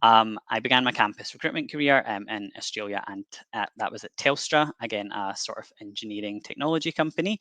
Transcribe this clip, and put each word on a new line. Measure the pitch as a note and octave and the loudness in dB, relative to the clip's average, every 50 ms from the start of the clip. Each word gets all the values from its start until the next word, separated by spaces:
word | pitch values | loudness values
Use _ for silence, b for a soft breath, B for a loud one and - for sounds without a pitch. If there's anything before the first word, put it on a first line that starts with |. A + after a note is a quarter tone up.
Um, | - A2+ A2+ A2+ A2 A2 G#2+ G#2 _ _ | 8 10 10 10 8 6 0 -8 _ _
I | A#2 A2+ | -4 -2
began | A2+ B2+ C3 B2+ B2+ | 2 4 4 4 4
my | B2 | 2
campus | A#2+ - A#2+ G#2 G2+ - G#2+ - - | 4 4 2 2 2 -6 -12 -14 -12
recruitment | - - D#3+ - D#3 D3+ - | -4 -4 -4 -2 -2 -6 -6
career, | - D3+ D3 C#3+ C#3 C3+ - | -4 0 4 6 6 4 4
um, | A#2 G#2+ G2 G#2 - | 2 -4 -6 -4 -6
in | G#2+ G#2+ G2+ G2 _ | -8 -8 -8 -10 _
Australia, | - - - - A2 G#2+ G2+ G2+ G2 G2 - | -10 -10 -8 -8 -8 -6 -4 -6 -6 -6 -6
and, | G2+ G2 G2 _ - - - _ | -10 -10 -12 _ -16 -20 -20 _
uh, | - A2+ G2+ - _ | -4 -4 -4 -4 _
that | - A2 - | -4 -6 -4
was | - A2 - | -4 -6 -12
at | G#2 _ | -14 _
Telstra, | - - C#3+ C#3 C#3 - - - D3+ D3+ D3+ C#3+ _ | 0 2 2 2 2 -2 2 2 2 2 2 -2 _
again, | - A#2 A2 G#2 G2+ G2+ | -8 -4 -4 -4 -6 -6
a | G2 G#2 G2+ G2 G2 | -6 -6 -4 -4 -4
sort | - - - - - | -6 -8 -8 -8 -10
of | A2 - _ _ | -12 -16 _ _
engineering | G#2+ G2+ G2+ - - A2 G#2 G#2 G#2 G#2 G#2 G#2 | -18 -14 -12 -12 -10 -8 -8 -6 -6 -6 -8 -8
technology | _ - - - C#3 D3+ D#3+ D#3+ D3+ E3+ | _ -12 -8 -4 -2 0 0 0 0 -2
company. | D#3+ - D#3+ D#3+ - - E3+ F#3+ G#3+ G3+ | -2 -2 -2 -2 -2 -4 -2 -2 -4 -4